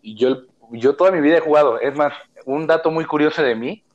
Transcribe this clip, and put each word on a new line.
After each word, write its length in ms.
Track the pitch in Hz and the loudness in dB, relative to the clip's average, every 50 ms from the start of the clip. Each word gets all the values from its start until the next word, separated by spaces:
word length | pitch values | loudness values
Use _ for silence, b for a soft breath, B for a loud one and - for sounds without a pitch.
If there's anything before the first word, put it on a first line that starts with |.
y 120 | _ 110 107 | _ -20 -4
yo, 260 | 107 127 131 131 - - _ _ _ _ _ | -2 0 0 0 -2 -8 _ _ _ _ _
yo 240 | 117 117 - 208 - | -8 -2 0 0 2
toda 160 | - 180 190 | 2 2 2
mi 100 | 185 160 | 2 2
vida 180 | 143 151 170 160 | 2 4 4 2
he 20 | |
jugado. 400 | 160 151 151 151 147 127 113 117 | 2 2 2 4 4 2 0 0
Es 140 | 127 139 135 | -4 -4 -2
más, 160 | 147 147 143 - - - _ _ - - | -2 -4 -4 -4 -10 -18 _ _ -16 -8
un 220 | 127 139 156 160 | -6 -6 -4 0
dato 240 | 151 165 160 170 160 | 0 0 0 0 -2
muy 140 | 160 160 160 | -2 -2 -4
curioso 380 | - 151 147 151 156 - 170 | -4 0 0 0 0 0 0
de 120 | 147 123 113 | 0 0 -2
mí 280 | 110 120 147 220 - _ _ | -2 -6 -8 -10 -12 _ _